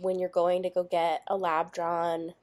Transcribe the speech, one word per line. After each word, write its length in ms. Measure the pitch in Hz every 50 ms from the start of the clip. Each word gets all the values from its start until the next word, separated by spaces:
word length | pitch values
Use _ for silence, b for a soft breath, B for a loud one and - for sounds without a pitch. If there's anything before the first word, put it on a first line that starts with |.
when 180 | 180 185 185 185
you're 80 | 180
going 360 | 180 - 175 170 180 180 185 185
to 60 | 180
go 140 | - 180 175
get 400 | 175 180 170 165 170 156 143 -
a 100 | - 202
lab 340 | 190 185 170 160 160 170 170
drawn 600 | - 180 170 170 175 170 170 170 165 165 165 170 - _